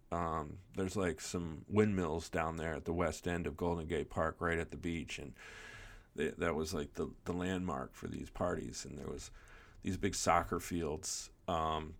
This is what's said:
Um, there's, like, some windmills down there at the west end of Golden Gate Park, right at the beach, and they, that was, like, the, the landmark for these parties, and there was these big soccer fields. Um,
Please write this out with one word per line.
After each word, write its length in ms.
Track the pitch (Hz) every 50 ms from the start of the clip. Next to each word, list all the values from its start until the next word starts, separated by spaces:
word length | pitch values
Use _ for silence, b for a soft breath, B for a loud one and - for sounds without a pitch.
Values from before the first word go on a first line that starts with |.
| - - 85
Um, 460 | 85 85 82 80 82 76 76 76 87 - - -
there's, 200 | 101 95 95 -
like, 240 | 107 95 87 78 -
some 440 | - - - 90 87 82 78 - - -
windmills 600 | 98 104 107 107 101 92 90 78 76 82 80 -
down 280 | - 85 80 82 82
there 180 | 80 78 82 78
at 100 | 69 -
the 80 | - 85
west 340 | 85 87 80 80 - -
end 200 | 87 87 85 85
of 100 | 85 73
Golden 300 | - 87 87 87 85 80
Gate 240 | 80 82 76 69 -
Park, 260 | - - 82 80 76 -
right 180 | 85 85 85 82
at 120 | 80 -
the 60 | 78
beach, 420 | 69 69 85 85 82 - - - -
and 160 | 73 65 - B B B B B B B B B B B B B B B B
they, 140 | - 78 - - 78
that 160 | 85 87 -
was, 180 | 78 80 78 95
like, 220 | 78 73 73 -
the, 160 | - 85 - - - -
the 80 | - 85
landmark 600 | 87 90 92 95 90 90 90 76 65 65 - -
for 120 | - -
these 240 | 82 78 73 69 -
parties, 560 | - - 90 90 90 82 64 60 60 - - 69
and 100 | 69 73
there 100 | 69 71
was 220 | 73 71 - - - B B B B B B B B B B
these 140 | - 92
big 180 | 87 98 101 -
soccer 460 | - - - 82 85 85 - 90 85
fields. 680 | - - 90 85 82 76 73 82 - - - - - - - - - -
Um, 460 | 90 80 80 80 80 78 80 78 78 -